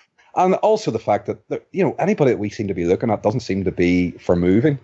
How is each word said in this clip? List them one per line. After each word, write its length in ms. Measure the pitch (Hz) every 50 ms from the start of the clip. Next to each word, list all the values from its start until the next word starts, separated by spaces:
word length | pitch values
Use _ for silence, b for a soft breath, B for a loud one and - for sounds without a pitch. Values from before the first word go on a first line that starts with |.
| b b _ _ b b b
And 180 | - 180 185 185
also 360 | - - 208 220 214 - 156
the 80 | 113 113
fact 260 | - - 104 101 -
that, 220 | - 104 - _ -
that, 180 | - - - _
you 100 | - 175
know, 140 | 185 131 - -
anybody 320 | 151 190 214 - 151 131
that 80 | 107 87
we 100 | 104 101
seem 200 | - - 110 95
to 60 | 92
be 100 | 87 85
looking 260 | 85 92 - - 113
at 140 | 104 - -
doesn't 160 | 104 110 127
seem 240 | - - 98 98 95
to 80 | 92
be 400 | 80 - 87 90 90 90 90 85
for 240 | - - - - 90
moving, 420 | 87 87 90 95 113 131 156 143 135